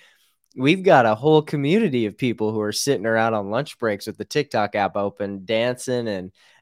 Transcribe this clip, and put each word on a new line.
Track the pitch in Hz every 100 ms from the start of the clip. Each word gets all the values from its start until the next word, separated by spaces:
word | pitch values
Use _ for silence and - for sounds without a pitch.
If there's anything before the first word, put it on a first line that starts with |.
| _ _ _ _ _
we've | 127 131 185
got | 185 151 113
a |
whole | 107 147 156
community | 151 151 139 202 214 127
of | 107 -
people | 127 110 107
who | 110
are | 104
sitting | 104 143 135 110
around | 113 113
on | 107 98
lunch | 113 147 -
breaks | 113 101 -
with | -
the |
TikTok | 104 151 139 117 104
app | 104 98 101
open, | 101 - 98 98 92
dancing | 110 123 123 - 123 113
and, | 98 92 - _ _